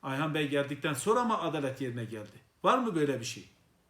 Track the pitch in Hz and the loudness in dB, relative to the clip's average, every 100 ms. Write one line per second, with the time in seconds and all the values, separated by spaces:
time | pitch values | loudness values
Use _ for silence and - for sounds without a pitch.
0 | 143 135 156 151 147 143 139 143 165 139 | -6 -2 -2 0 0 0 0 -2 -2 -2
1 | - 226 240 214 165 156 139 131 135 120 | 2 2 4 0 0 -2 -2 -2 -6 -4
2 | 110 113 104 - _ _ 185 254 240 165 | -6 -8 -12 -18 _ _ 4 4 2 2
3 | 147 127 117 - 92 _ _ _ | 2 2 -2 -10 -14 _ _ _